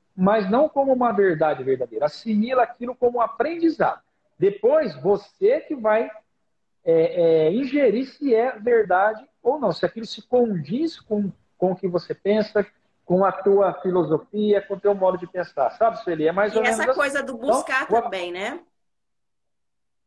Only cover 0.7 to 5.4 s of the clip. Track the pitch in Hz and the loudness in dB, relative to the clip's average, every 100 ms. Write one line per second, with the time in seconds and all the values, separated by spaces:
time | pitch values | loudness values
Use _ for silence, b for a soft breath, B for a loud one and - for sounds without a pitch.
0.7 | 269 269 254 247 202 196 156 156 135 131 | 0 0 2 0 2 2 2 0 0 -2
1.7 | 131 120 110 147 - 226 208 226 262 233 | -2 -4 -4 -4 -4 -2 -2 0 2 0
2.7 | - 240 254 247 240 226 - 302 339 330 | -2 -10 -2 0 0 -4 -2 -4 0 0
3.7 | 302 143 - _ _ _ - 196 202 453 | 2 -2 -2 _ _ _ -2 -2 2 2
4.7 | 605 240 139 160 202 - - | 2 0 -4 0 0 -2 0